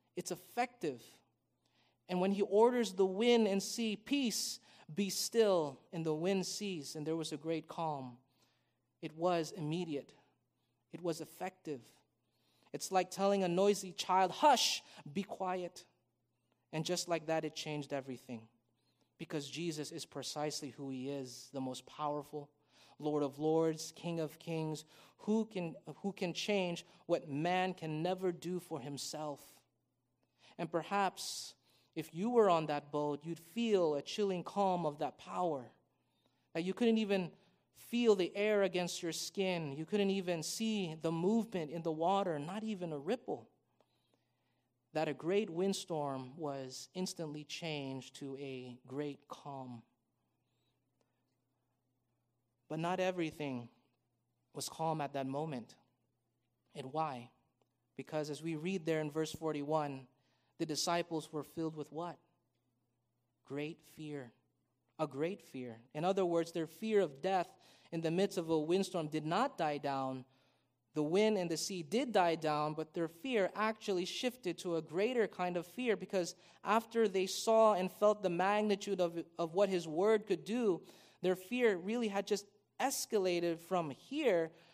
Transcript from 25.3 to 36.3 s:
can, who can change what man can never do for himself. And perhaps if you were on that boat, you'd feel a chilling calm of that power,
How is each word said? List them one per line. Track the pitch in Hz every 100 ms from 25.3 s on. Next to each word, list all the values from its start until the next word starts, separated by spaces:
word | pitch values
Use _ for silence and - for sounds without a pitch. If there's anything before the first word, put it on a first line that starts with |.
| 220
can, | 220 190 170 - - 147
who | 202
can | 185 180
change | 160 - 202 180 170 - - -
what | 165 160
man | 139 170 185 185
can | 180 160 151
never | 175 185 185
do | 165 170 180
for | - 156
himself. | 139 139 - 151 151 139 - - _ _ _ _ _ _ _ _ - -
And | 165
perhaps | 165 - 202 190 - - - - - _ _ _
if | 165 156
you | 160 220
were | 240 202
on | 165 156
that | 147 143
boat, | 147 147 143
you'd | 160 165
feel | - 233 233 196 165
a | 143
chilling | - - 202 180
calm | - 202 196 180
of | 160 147
that | 143 -
power, | 185 185 180 143 117 _ _ _ _ _ _